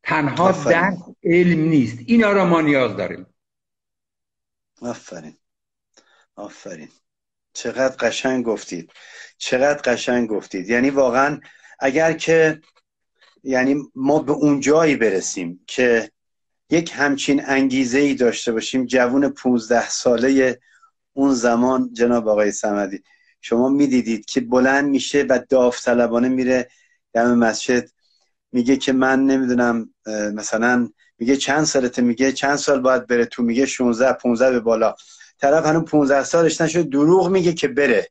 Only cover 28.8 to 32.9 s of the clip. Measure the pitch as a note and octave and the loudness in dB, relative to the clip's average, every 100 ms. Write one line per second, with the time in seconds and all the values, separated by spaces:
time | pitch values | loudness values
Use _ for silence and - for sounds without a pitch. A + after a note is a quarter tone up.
28.8 | C#3 C3 C3 C3+ C3+ C3+ B2+ B2 A#2+ A#2 | 0 0 2 2 2 0 0 0 0 -2
29.8 | G#2+ _ A2 G#2+ G#2 G#2 G#2 A2 A#2+ B2 | -6 _ -10 -6 -6 -6 -6 -2 0 0
30.8 | A#2+ _ _ _ A#2+ C#3 C#3 C#3+ D3+ C#3 | -2 _ _ _ -2 0 0 -2 0 0
31.8 | B2 C3 A#2+ A#2 C3+ C3 C#3 C#3+ - C#3 | -2 0 -2 0 -2 0 -2 -2 0 0
32.8 | B2+ | 2